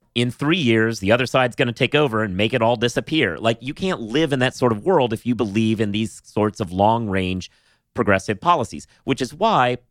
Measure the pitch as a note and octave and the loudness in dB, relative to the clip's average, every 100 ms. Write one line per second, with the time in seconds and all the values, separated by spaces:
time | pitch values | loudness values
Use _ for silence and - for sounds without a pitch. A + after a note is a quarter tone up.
0 | _ A#2+ B2 - C#3+ F#3+ B2+ A2+ A2+ A#2 | _ -2 -2 -2 0 2 4 4 2 0
1 | F#2+ A#2+ B2+ C3+ B2 - B2 A2+ A#2+ D3 | 2 2 2 2 0 0 -2 0 0 2
2 | D3 A2 A2 F#2 A2+ B2+ A2+ A#2+ A#2+ - | 0 0 -2 0 0 2 2 2 0 -2
3 | - D#3 G#2+ D#2 A2 A2+ B2+ - F#3+ D#3 | -2 0 0 0 -2 -2 -6 -6 -4 -4
4 | A2 C3+ D#3+ C3+ B2+ - B2 G#2+ D3 F3 | -2 -2 0 0 -2 0 0 0 2 2
5 | B2 A2 A#2+ A#2 A2 G#2 A2 A2 G#2 G#2 | 2 -2 -2 -2 0 0 2 2 0 -2
6 | A2 - - - G#2+ - F#2 F#2 G2+ A#2 | -4 -8 -8 -2 -2 -2 -4 2 2 2
7 | A2 F#2+ F#2 F#2 - _ _ _ _ - | 0 -2 -2 -4 -8 _ _ _ _ -4
8 | G2+ F#2+ - G2+ F3 E3+ A2 D2+ - _ | 2 0 0 -2 0 0 0 -10 -18 _
9 | - C#3 B2+ D3+ A3 F3 B2 B2 _ | -6 -4 -4 -2 0 2 2 -2 _